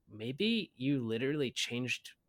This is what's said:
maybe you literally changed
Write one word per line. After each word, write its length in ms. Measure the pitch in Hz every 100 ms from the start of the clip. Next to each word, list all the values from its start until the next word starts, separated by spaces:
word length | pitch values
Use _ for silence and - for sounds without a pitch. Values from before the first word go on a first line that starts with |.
| -
maybe 640 | 104 113 143 214 226 180 -
you 280 | 131 143
literally 460 | 113 113 135 151 131
changed 640 | - - 120 123 - - -